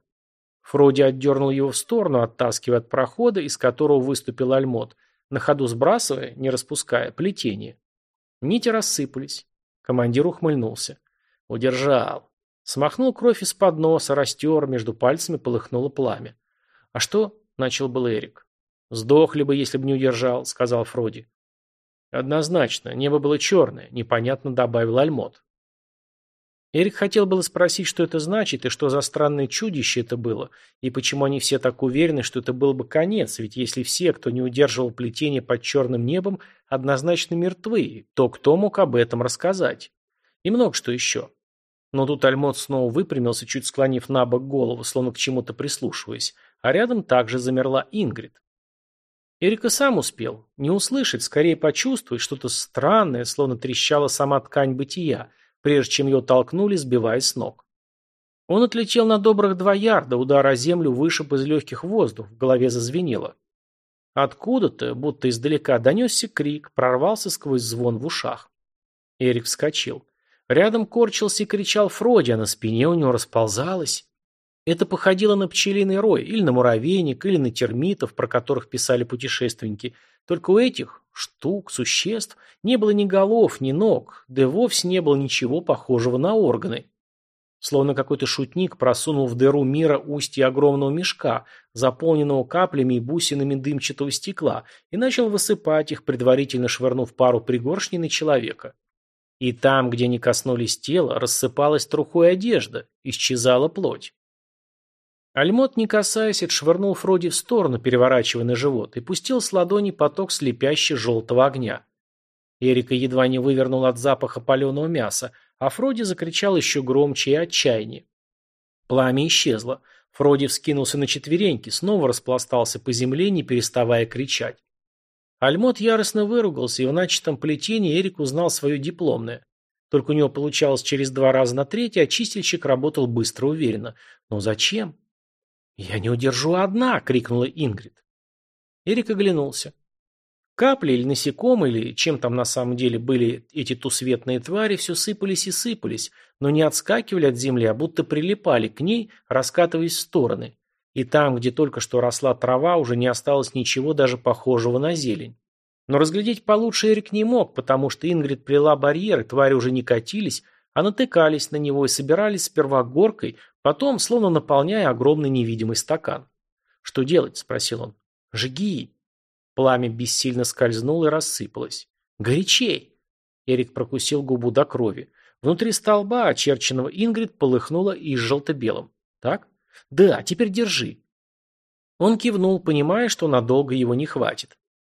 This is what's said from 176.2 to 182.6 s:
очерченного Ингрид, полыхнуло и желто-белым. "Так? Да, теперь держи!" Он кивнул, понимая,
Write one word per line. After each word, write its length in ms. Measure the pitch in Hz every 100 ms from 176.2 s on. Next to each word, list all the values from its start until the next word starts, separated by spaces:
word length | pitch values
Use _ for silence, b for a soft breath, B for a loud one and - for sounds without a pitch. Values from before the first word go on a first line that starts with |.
| 208
очерченного 600 | - - 131 - 131 135
Ингрид, 500 | 185 226 220 226 -
полыхнуло 540 | 139 123 - 160 196
и 240 | 190 156 127
желто-белым. 760 | 117 143 143 143 110 - - _ _ _
"Так? 280 | 120 190 _ _ b b b
Да, 340 | 139 196 117
теперь 260 | - 170 233
держи!" 500 | 190 220 156 117 - _ _ _ _ _ _ _ _ _ -
Он 180 | 190 226
кивнул, 420 | 240 202 185
понимая, 500 | 185